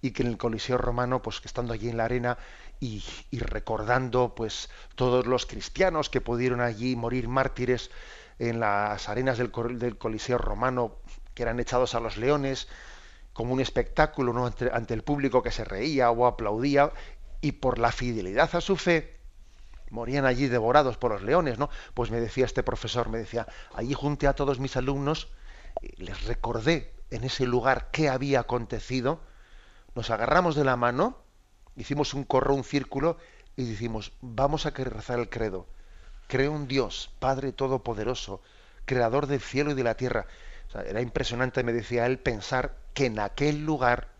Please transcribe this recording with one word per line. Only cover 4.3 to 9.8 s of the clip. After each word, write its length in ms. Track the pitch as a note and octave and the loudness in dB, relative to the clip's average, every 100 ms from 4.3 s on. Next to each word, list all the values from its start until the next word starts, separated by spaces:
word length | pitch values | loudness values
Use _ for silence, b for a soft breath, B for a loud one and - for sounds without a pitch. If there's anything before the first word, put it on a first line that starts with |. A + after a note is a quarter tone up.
pues, 360 | - A2 - - B B | 0 -6 -6 -10 B B
todos 320 | - B2+ B2 B2 | 0 4 4 4
los 200 | B2+ - | 2 0
cristianos 640 | G#2+ - - F#3 D#3+ C#3+ | -8 -8 2 2 2 0
que 120 | C3 | -2
pudieron 400 | A#2 A#2+ B2+ B2 | 0 0 2 2
allí 360 | A#2+ G#2+ B2 B2 | 0 0 -2 0
morir 320 | A#2 B2 A#2 | 0 -2 0
mártires 640 | C3 C3+ - B2 B2 - B B B B B | 2 0 0 2 2 0 B B B B B
en 220 | A#2+ A#2 | -2 0
las 480 | A2 G2+ G#2 G2+ - | 2 2 0 -2 -4
arenas 300 | G#2 C3 A#2 | -2 0 0
del 120 | A#2+ | -2
cor-, 260 | A#2+ A#2 | -2 -4
del 200 | B2 | -2